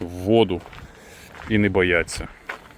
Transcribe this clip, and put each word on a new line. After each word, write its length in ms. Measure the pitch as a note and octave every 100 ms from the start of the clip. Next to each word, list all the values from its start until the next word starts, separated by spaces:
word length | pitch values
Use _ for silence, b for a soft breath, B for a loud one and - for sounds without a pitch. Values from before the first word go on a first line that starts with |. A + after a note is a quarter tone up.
в 60 | F2
воду 520 | F2+ F#2 A2+ G#2 F2 - - B B B B B - -
і 100 | A2
не 100 | G#2
бояться. 600 | F#2+ F2+ E2+ D#2+ - E2+ - - - -